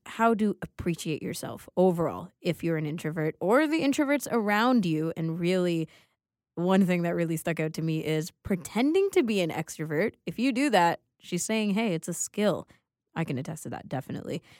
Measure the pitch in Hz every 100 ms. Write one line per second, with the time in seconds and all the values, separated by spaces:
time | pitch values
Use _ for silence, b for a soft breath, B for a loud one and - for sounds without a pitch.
0 | - - 226 214 208 - - - 180 160
1 | 160 151 - - 127 113 - - 185 170
2 | 156 90 180 _ 180 160 165 160 151 160
3 | 156 160 156 - 180 247 311 320 269 277
4 | 277 285 - 240 208 208 240 247 180 156
5 | 160 - 165 165 175 185 180 165 160 b
6 | b b _ _ _ - 175 190 185 175
7 | 170 175 165 160 - 165 160 165 160 156
8 | 151 156 165 _ - 185 - 214 277 349
9 | 392 381 233 202 165 139 160 - 156 156
10 | 214 - - 165 254 240 294 208 170 -
11 | _ _ - 175 - 220 208 196 226 165
12 | - 170 - - 208 123 - b _ _
13 | _ - 160 131 143 160 - - - 135
14 | - 185 - - b